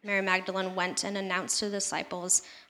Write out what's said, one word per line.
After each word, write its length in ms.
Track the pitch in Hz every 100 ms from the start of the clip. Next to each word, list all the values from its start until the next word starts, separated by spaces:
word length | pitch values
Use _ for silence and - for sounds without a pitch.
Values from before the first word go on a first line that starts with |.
Mary 180 | 202 202
Magdalene 540 | 196 185 190 190 185 185
went 280 | 180 -
and 140 | 190 202
announced 400 | 190 180 180 -
to 80 | 208
the 120 | 202
disciples, 640 | 190 151 - 180 180 185 - -